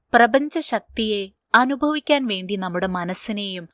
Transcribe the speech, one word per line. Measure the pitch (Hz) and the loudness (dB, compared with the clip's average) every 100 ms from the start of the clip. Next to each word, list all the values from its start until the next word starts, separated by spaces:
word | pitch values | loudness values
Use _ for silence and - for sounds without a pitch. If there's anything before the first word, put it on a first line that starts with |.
| _ | _
പ്രപഞ്ച | 240 240 269 294 330 | 6 6 6 0 -4
ശക്തിയെ | 294 220 - - 220 208 196 _ _ | -2 -4 -6 -4 -2 -2 -6 _ _
അനുഭവിക്കാൻ | 226 254 277 294 302 - 285 254 | -2 0 0 -2 -2 0 0 2
വേണ്ടി | 190 185 196 | -4 -4 -4
നമ്മുടെ | 185 175 185 | -2 -2 -2
മനസ്സിനെയും | 180 175 185 - 208 202 185 165 | -4 -4 -4 -4 -6 -6 -8 -12